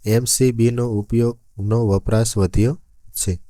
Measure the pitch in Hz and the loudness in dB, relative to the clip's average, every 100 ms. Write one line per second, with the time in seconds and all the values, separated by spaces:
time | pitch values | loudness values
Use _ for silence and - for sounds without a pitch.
0 | 110 113 123 - 131 117 117 120 120 107 | 2 0 0 0 0 2 0 2 -2 -4
1 | 104 117 117 120 _ - 101 113 113 98 | -2 0 0 -4 _ -8 -2 0 2 0
2 | - 110 113 107 92 98 113 165 - - | 0 0 0 0 0 2 0 -2 -14 -20
3 | - - - 87 | -16 -8 -6 -6